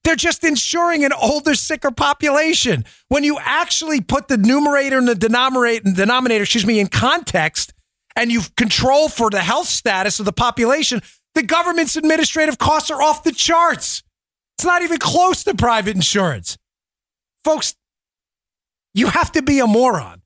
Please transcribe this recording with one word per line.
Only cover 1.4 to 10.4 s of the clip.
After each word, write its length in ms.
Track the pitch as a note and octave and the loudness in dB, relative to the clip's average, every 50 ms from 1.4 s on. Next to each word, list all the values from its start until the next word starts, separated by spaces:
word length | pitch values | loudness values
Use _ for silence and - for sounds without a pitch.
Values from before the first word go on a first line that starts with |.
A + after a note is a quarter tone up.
| C#4+ D#4 C#4+ | 0 0 0
sicker 380 | - - - D#4 - - C#4+ | 0 -2 -6 -6 -2 -2 -4
population. 920 | A#3 - D4 C#4+ C#4+ _ - D4 C#4 D4 D#4 D#4+ E4+ - - B3+ F3+ B2 A2 - - _ _ _ | -2 0 0 -2 0 _ 0 0 2 2 2 2 0 0 0 0 -2 -2 -4 -8 -14 _ _ _
When 140 | B3+ D4 | 0 0
you 160 | C#4+ D4 D4 - | 2 0 -2 -2
actually 640 | - - C4+ D#4 F4 - - - D#4+ D#4 D#4 C4+ | -4 -2 -2 -2 -2 -2 -4 -6 -2 -2 -2 -2
put 280 | F3 - B3 C#4 C#4+ - | -2 -2 -4 -4 0 0
the 80 | C4+ | 0
numerator 640 | G#3+ F#3+ A#3 C4 C#4+ D4 D4 C#4+ C#4 C#4 C#4 C4 C4 | 2 4 4 4 4 2 2 2 2 0 2 0 2
and 80 | B3 | 2
the 80 | A#3+ A#3 | 2 0
denominator, 800 | F#3 G#3 A3 A#3 B3 B3+ C4 C4 B3+ A#3+ A#3 A#3 A3+ G#3 G3 | 0 0 0 2 2 0 0 0 0 2 2 0 0 0 -2
denominator, 500 | F#3 F3+ G3 G#3+ B3 B3+ B3+ B3 A3+ G#3+ | 0 2 0 2 2 0 0 0 0 0
excuse 240 | G3+ - - A#3 F#3+ | 0 0 -2 0 0
me, 140 | G#3+ A#3 G#3+ | 0 0 0
in 80 | G3+ F#3 | 0 0
context, 840 | - - A3+ B3+ D#4 F4 - - - F3 D#3 D#3+ _ - - - - _ _ _ _ _ _ _ _ | 0 0 2 2 0 0 -2 -4 -2 -2 -2 -2 _ -6 -8 -8 -12 _ _ _ _ _ _ _ _
and 160 | A3+ A#3+ A#3 | -4 -2 0
you 80 | A#3 A#3 E3 - _ | 0 -2 -4 -4 _
control 520 | - B3 G#3+ - - A3+ B3+ C4+ D4 D#4 D4+ | -2 -2 0 0 0 2 4 4 4 2 2
for 220 | - - A#3 G#3+ | 0 0 0 0
the 100 | G3+ G3 | 0 0
health 280 | E3+ F3+ A#3 D4+ F4+ - | 0 0 -2 -2 -2 -4
status 500 | - - _ A#3 G3 F#3 F#3+ G#3 - - | -6 -4 _ -2 -2 0 -2 -2 -4 -2
of 80 | G#3 | -4
the 60 | G3+ | -4
population, 720 | - - | -2 0